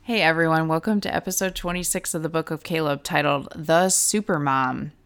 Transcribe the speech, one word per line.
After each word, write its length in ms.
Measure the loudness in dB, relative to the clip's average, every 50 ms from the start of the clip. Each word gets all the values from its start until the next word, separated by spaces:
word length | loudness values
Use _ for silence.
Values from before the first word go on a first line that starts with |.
| _
Hey 140 | -2 0 4
everyone, 480 | 4 4 4 4 4 4 4 2 2 2
welcome 320 | 0 0 0 0 0 0
to 140 | 0 -2 -4
episode 400 | -4 -4 -4 -4 -2 -2 -2 -4
twenty-six 580 | -4 -6 -4 -4 -4 -4 -2 -4 -4 -4 -4
of 100 | -6 -4
the 60 | -4 -2
Book 220 | -2 -2 -4 -2
of 120 | -8 -8
Caleb, 400 | -6 -4 -2 -2 0 0 -2 -2 -4
titled 440 | -2 0 0 2 2 0 0 -4 -8 -12
The 300 | -10 0 2 4 4 4
Supermom. 1040 | 4 2 2 2 2 0 -2 0 0 -2 0 0 0 2 2 0 0 -2 -4 -8 -10 -12 _ _